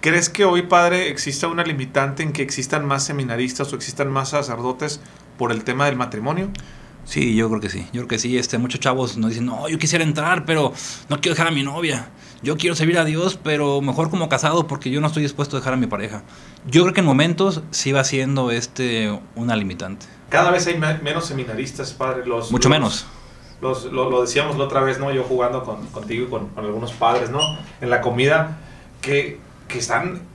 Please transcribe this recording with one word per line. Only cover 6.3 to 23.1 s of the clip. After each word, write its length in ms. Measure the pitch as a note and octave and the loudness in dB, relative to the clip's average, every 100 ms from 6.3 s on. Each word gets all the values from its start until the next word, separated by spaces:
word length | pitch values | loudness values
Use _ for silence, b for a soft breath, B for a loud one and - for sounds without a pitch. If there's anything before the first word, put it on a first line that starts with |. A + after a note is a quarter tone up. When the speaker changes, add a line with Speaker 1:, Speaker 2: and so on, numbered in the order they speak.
| E3 G3 G3 B B B B | -2 -4 -6 B B B B
Speaker 2:
Sí, 320 | - D3+ C3 A2 | -8 0 2 4
yo 140 | A2+ | 2
creo 100 | A2 | 0
que 100 | G2+ | -2
sí. 120 | F2+ F2+ | -6 -8
Yo 140 | A#2+ | -8
creo 60 | B2 | -4
que 120 | A2+ | -4
sí. 180 | A#2+ B2 | 0 0
Este, 200 | A#2+ A#2 | 0 -2
muchos 220 | B2 B2 | -2 0
chavos 380 | C#3 C3 B2 G2+ | 0 0 -2 0
nos 140 | A2 | -2
dicen, 140 | A2+ B2 | 0 -4
"No, 220 | A#2 D3+ | -4 -4
yo 100 | D#3 | -2
quisiera 260 | D#3 E3+ D#3+ | 2 2 2
entrar, 400 | D#3 D#3 F3+ D3+ | 2 0 0 2
pero 280 | D#3+ C#3 B B B B | 2 2 B B B B
no 100 | D3 | -2
quiero 140 | F3+ D#3 | 0 2
dejar 120 | E3 | 2
a 40 | |
mi 120 | D3 | 2
novia. 440 | C#3 D3+ E3 B2+ B2+ B B B | -2 -2 -2 -2 -6 B B B
Yo 140 | B2+ D3+ | -4 0
quiero 200 | F3 D#3 | 0 2
servir 200 | D#3+ F3 | 4 4
a 60 | |
Dios, 340 | D#3 D#3 F3+ - | 2 2 0 -2
pero 380 | - D3+ D3 C#3+ | 0 2 2 2
mejor 280 | C#3 C#3 D#3+ | 0 0 0
como 200 | F3+ D#3+ | 0 0
casado 380 | C3 D#3 E3 D#3+ | 2 4 2 2
porque 220 | C#3 C3 | -2 -2
yo 120 | C3+ | 0
no 60 | D3+ | 0
estoy 160 | D#3 | 0
dispuesto 340 | C#3+ - C#3+ C#3 | -2 -2 -2 -2
a 20 | |
dejar 140 | C3 | 0
a 40 | B2+ | 0
mi 100 | A#2+ | 0
pareja". 360 | G#2 G#2 G#2 - B B B - | -2 -4 -8 -14 B B B 4
Yo 180 | C#3+ | 6
creo 100 | F3+ | 6
que 80 | G3 | 4
en 40 | F3 | 4
momentos 560 | C3+ D#3+ E3 G3 D#3+ D#3 | 6 4 4 2 2 -4
sí 200 | - C#3 | -4 0
va 120 | C#3 C3+ | 2 2
siendo, 460 | C3+ C3 C#3 B2 | 0 0 0 0
este, 680 | A#2 A#2 - B2+ A2+ A2 G#2 - - | 0 -4 -2 0 0 0 -4 -8 -6
una 200 | A#2 A2 | 0 0
limitante. 480 | G2 F2 F2 G2 - B B | 0 -6 -8 -10 -14 B B
Speaker 1:
Cada 200 | D3 E3+ | 4 4
vez 140 | F3+ F3 | 4 2
hay 100 | D#3 | 0
me-, 220 | D#3 D#3 | 0 0
menos 260 | C#3+ E3 E3 | -2 -4 -4
seminaristas, 680 | C3+ A#2+ A2 C#3 - B2+ | -6 -6 -6 -8 -6 -10
padre. 340 | - C3 C3 B2 | -4 -4 -2 -2
Los, 260 | A#2 A2+ | -2 0
Speaker 2:
Mucho 180 | - C3 | 2 4
Speaker 1:
los, 80 | D3+ | 4
Speaker 2:
menos. 260 | A#2 - - | 2 -2 -8